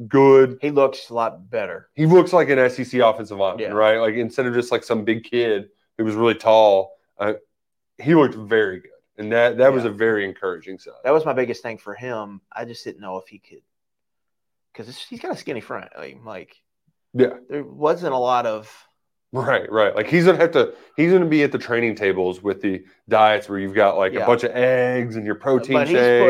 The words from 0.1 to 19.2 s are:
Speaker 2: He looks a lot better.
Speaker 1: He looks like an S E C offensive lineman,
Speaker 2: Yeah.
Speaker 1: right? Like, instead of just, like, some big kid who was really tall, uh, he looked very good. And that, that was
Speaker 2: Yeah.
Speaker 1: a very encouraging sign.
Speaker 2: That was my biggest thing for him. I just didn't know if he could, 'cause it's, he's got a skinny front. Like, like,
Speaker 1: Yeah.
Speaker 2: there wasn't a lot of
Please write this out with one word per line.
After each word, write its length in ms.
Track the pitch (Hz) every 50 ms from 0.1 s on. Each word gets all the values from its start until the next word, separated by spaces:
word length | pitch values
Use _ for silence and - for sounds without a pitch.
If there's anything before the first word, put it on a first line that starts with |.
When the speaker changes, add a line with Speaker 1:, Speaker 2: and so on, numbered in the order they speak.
| - 139 139 139 135 135 135 127 123 -
Speaker 2:
He 100 | - 147
looks 380 | 147 143 135 131 - - - -
a 40 | 117
lot 360 | 117 117 110 - - - -
better. 400 | 117 113 101 90 85 82 - _ _
Speaker 1:
He 120 | - 151
looks 280 | 156 180 180 170 175 185
like 160 | 170 156 135
an 100 | 143 131
S 180 | 127 123 127 -
E 40 | 123
C 160 | - - 123
offensive 380 | 120 113 110 113 110 101 104
lineman, 240 | 98 98 95 87 78
Speaker 2:
Yeah. 100 | 107 95
Speaker 1:
right? 260 | 101 104 107 107 110 113
Like, 160 | 113 110 107
instead 300 | 120 117 113 - - 131
of 80 | 123 120
just, 180 | 123 120 - 123
like, 100 | 113 -
some 220 | - 117 113 104
big 180 | 113 113 117 113
kid 460 | - 120 120 120 113 107 101 101 - _ _ _ _ _
who 60 | - 113
was 120 | 110 104
really 200 | 107 117 117 107
tall, 640 | - - 113 110 110 110 104 98 95 95 - - _ _ _ _ -
uh, 140 | 101 107 107 107 _ _ _ _ _ _ _ _ _ _ _ -
he 140 | - 139 170
looked 200 | 160 147 123 120
very 440 | 110 107 101 113 110 107 98 92 87
good. 120 | - - _ _ _ _ _
And 140 | - 107 107
that, 260 | 113 117 120 123 117 117
that 120 | 127 139 135
was 100 | 127 117
Speaker 2:
Yeah. 80 | 113
Speaker 1:
a 20 | 104
very 320 | 101 113 113 110 104 101
encouraging 540 | 95 90 - 98 92 90 80 - 95 95 -
sign. 140 | _ - - - -
Speaker 2:
That 80 | 127 151
was 120 | 160 156
my 80 | 156 127
biggest 280 | 127 127 117 113 - -
thing 140 | 120 110
for 160 | 107 - 104 101
him. 460 | 98 123 127 120 110 104 104 101 95 _ _
I 140 | - 113 120
just 180 | 117 117 - -
didn't 160 | 113 90 80
know 160 | 104 95 92
if 100 | 95 95
he 120 | _ 107 98
could, 220 | _ _ 80 - _ _ _ _ _ _ _ _ _ _ _ _ _ _ _ _ _ _ _ _ _ _ _
'cause 160 | - 110 117
it's, 180 | 131 - -
he's 120 | - 247 233
got 100 | - 370
a 60 | -
skinny 240 | - - - 143 110
front. 300 | - - 123 101 - - -
Like, 200 | - 76 67 67 67 113
like, 300 | 110 101 92 85 _ _ _ _ _ _ _ _ _ _ _ _ _ -
Speaker 1:
Yeah. 240 | 123 127 - - - - -
Speaker 2:
there 140 | 147 147 135
wasn't 500 | 131 131 135 151 151 143 170 175 151 135
a 40 |
lot 280 | 127 123 123 127 123 120
of 360 | 113 110 107 110 - - - _ _ _ _ _ _ _ _